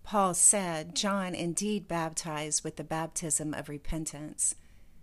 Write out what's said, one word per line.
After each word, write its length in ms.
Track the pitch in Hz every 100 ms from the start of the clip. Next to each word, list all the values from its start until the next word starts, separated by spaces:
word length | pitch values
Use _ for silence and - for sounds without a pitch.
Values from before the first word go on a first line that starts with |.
Paul 320 | - 214 190
said, 600 | 175 - 208 180 160 160
"John 400 | - 208 196 185
indeed 540 | - 170 165 208 208 -
baptized 760 | 170 160 160 170 151 151 151
with 140 | 160 -
the 80 |
baptism 680 | 151 160 160 - 170 - 151
of 160 | - 151
repentance, 880 | 147 - 165 156 143 151 - - - - - - -